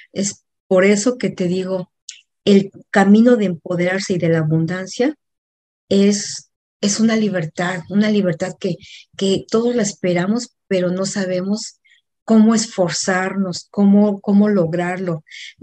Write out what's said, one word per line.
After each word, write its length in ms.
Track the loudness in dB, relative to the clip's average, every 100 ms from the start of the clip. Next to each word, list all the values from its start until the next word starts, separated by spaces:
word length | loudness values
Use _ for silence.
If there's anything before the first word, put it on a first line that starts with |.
| -14
Es 320 | -8 -8 -8 _ _ -2
por 160 | 2
eso 340 | 4 2 0 -2
que 120 | -4
te 180 | -4 -4
digo, 440 | -4 -4 -6 -8 _ -20 -20 _ _
el 260 | 2 4 2 -6 -2
camino 460 | 2 6 6 6 4
de 100 | 0
empoderarse 680 | -4 -6 -4 -2 -2 -4
y 40 | -2
de 100 | 0
la 100 | 0
abundancia 760 | 0 0 -2 -4 -8 -4 -4 -4 _ _ _ _ _ _ -2
es, 600 | 2 2 2 -4 -12 -18 _ _ _
es 200 | -2 0
una 160 | 0 2
libertad, 640 | 0 -2 -6 -4 -6 -6 -4
una 220 | 0 2
libertad 440 | 2 0 -2 -6 -6
que, 180 | -8 -8 -12 -20 _ -6
que 280 | -2 -2 -2
todos 240 | -2 0
la 80 | -2
esperamos, 760 | -4 -4 -2 -2 -2 -4 -6 _ -6
pero 220 | -2 -2
no 140 | -2
sabemos 760 | -4 -4 -4 -4 -4 -6 -8 -18 _ _ _ _
cómo 300 | 2 4 4
esforzarnos, 1120 | 2 -2 -2 -2 -2 -2 -2 -2 -4 -6 -8 -8
cómo, 500 | 0 4 4 4 0
cómo 280 | 0 2 4
lograrlo. 760 | 2 0 -2 -4 -6 -6 -8 -10 -20 -20 -14